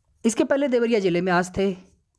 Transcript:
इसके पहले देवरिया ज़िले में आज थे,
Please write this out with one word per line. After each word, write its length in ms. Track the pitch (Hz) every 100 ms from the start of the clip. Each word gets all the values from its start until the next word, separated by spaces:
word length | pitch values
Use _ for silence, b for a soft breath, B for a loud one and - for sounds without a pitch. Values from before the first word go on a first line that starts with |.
| _ _ 233
इसके 180 | 220
पहले 240 | 285 277 285
देवरिया 320 | 240 233 226
ज़िले 220 | 190 170
में 100 | 185
आज 240 | 180 180 196
थे, 140 | 196 180 - _ _